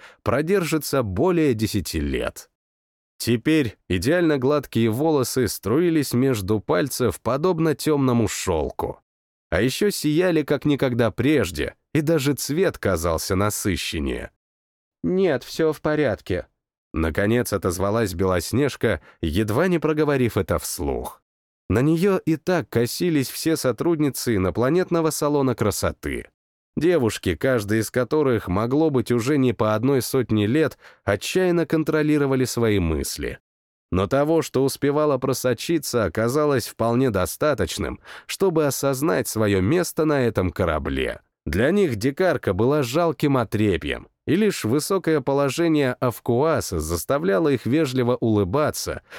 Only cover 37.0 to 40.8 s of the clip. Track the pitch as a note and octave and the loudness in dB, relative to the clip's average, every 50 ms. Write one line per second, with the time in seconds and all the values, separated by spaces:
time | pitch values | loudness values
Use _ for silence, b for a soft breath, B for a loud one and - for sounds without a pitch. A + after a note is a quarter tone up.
37 | C3+ B2 G2 F#2 F2+ - - - D3+ D3+ C3+ - F2 D#2 - - E2+ B1+ - - | 2 2 2 0 -2 -2 -2 -2 -2 0 0 0 -2 -4 -4 -6 -6 -6 -8 -10
38 | B B B B B B - - G3 F#3+ D#3+ D#3+ D3+ C#3 - - C#3+ C#3 C3+ C3 | B B B B B B -4 -2 0 0 2 2 0 0 0 -2 -2 -2 -2 0
39 | D3 F3 - C#3+ - - - A2 A2 G#2 G2+ F#2+ F#2 G#2+ D#3+ F#3 E3 - - - | 0 0 0 0 -2 -2 -2 0 0 2 2 2 2 2 2 0 0 -2 -2 -2
40 | D#3 D#3 D3 C3+ B2 A2+ - G#2 F2+ F2 - - F#2 E2 D#2 D2 | 0 2 2 2 0 0 0 0 0 0 0 0 0 0 0 -2